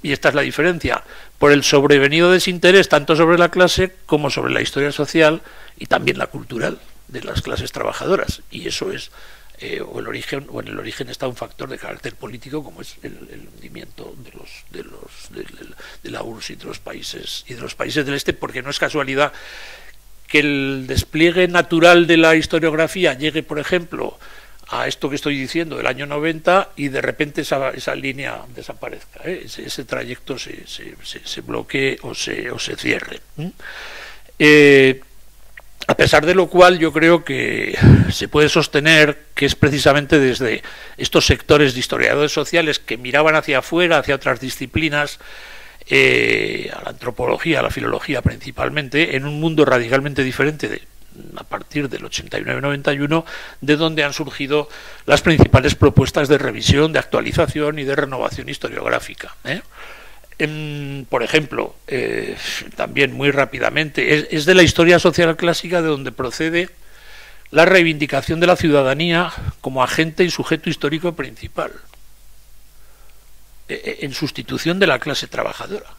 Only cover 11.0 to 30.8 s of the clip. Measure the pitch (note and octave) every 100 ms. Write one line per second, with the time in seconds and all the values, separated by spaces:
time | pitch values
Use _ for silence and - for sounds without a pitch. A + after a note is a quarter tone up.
11 | B2+ - C3+ B2 - - C3 B2 - -
12 | B2+ - B2+ A#2+ C3 D3+ C3 F2 - -
13 | - - - G#1 - G#1+ - - - -
14 | - - - - - - - - - -
15 | - - - - - - - - - -
16 | A2+ A2+ A2+ A2 - - - - - -
17 | - - - - - B2 B2+ - B2 B2+
18 | C3+ C#3+ - - C#3 B2+ B2+ C#3+ D3 D3+
19 | C3+ C3+ C#3+ - - - - - - -
20 | - - - D3+ D3 C#3+ C3+ C3+ C3 C3
21 | - D#3 E3+ E3+ F3+ F3 E3 E3 E3+ F3
22 | E3+ E3 D#3+ D#3+ D3+ E3 D#3+ D3+ D#3+ F#3+
23 | E3+ C3 D3+ D#3 C#3+ D3+ C#3+ F3+ E3+ -
24 | - - - - - - - A#2+ B2+ -
25 | D3 C#3 D3+ C#3+ C3 E3 E3 B2+ A#2+ C3
26 | C#3+ D3 D#3 D#3 F3+ F#3 G3 - C#3+ C3
27 | B2+ - D3+ D3+ C#3+ C#3 C3+ C3 C3 C3+
28 | C3+ C3+ C3 A2+ B2+ B2 A#2+ - B2 -
29 | - - D#3 F3+ A2 - - - C3 B2+
30 | A#2+ B2+ - B2+ - - - -